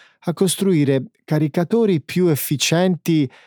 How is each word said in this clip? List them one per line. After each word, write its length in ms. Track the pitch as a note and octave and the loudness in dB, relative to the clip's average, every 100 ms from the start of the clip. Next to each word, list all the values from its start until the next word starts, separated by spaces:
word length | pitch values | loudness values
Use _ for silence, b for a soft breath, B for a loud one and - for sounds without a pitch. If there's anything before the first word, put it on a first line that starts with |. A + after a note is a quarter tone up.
| B B - | B B -8
a 80 | |
costruire 720 | D#3 F#3+ - G3 E3 C#3 C3+ - _ | -2 -2 0 0 2 2 0 -2 _
caricatori 760 | - D3+ D#3 F3 F3 A3+ A3 D#3+ | -4 -2 0 -2 0 0 0 0
più 260 | - F3 F3+ | -2 0 0
efficienti 1000 | C3+ - C#3+ - D#3+ F#3 E3+ - D#3+ C3 b | 0 -2 -2 0 2 0 0 0 0 0 b